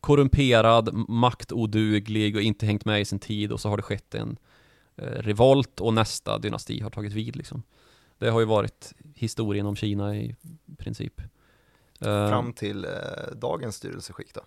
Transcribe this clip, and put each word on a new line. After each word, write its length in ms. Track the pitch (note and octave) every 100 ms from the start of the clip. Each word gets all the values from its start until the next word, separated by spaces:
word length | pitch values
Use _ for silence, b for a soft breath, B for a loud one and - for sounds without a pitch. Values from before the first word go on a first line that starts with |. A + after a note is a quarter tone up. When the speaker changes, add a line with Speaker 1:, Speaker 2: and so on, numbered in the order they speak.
Speaker 1:
korrumperad, 880 | - C#3+ C3+ - C3+ A#2 A2+ A#2 A2+
m-, 160 | G#2 -
maktoduglig 1300 | A#2 A#2+ - - - A2 G#2+ G#2+ G#2+ G#2 G#2+ G#2+ G#2
och 60 |
inte 240 | G#2+ G#2 G#2+
hängt 200 | G#2+ -
med 160 | G#2
i 40 | G2+
sin 140 | G2
tid 320 | - G#2+ G#2
och 80 | A2
så 100 | G#2
har 80 | G#2
det 60 |
skett 320 | - G#2+ _ A2
en, 220 | A2+ A2+ b b b b b -
eh, 80 |
revolt 760 | - - A2 G#2 B2+ C#3 B2+ -
och 140 | A2+
nästa 440 | A2+ G#2+ - - G#2+
dynasti 420 | G#2 A2 - A2+
har 100 | G#2+
tagit 240 | - G#2
vid, 220 | G#2 A2+ -
liksom. 280 | - - - b b b b _
Det 100 | A2+
har 100 | A2+
ju 60 | A2
varit 480 | G#2+ A2 _ - - - -
historien 500 | A2+ - A2 G2+ G2+
om 100 | G2+
Kina 400 | G#2+ G2+ G2+ G#2
i 200 | A2+ A#2 E3 - - D3
princip. 440 | - A2+ - - - b b b b b b _
Eh, 300 | G#2 G#2 G#2
Speaker 2:
Fram 240 | B2 A#2+
till, 320 | A#2+ G#2 G2+ F#2
eh, 60 | F#2 - - - A2
dagens 400 | A#2+ D#3+ A#2+ G2
styrelseskick 580 | - F2 - F#2+ -
då? 80 | -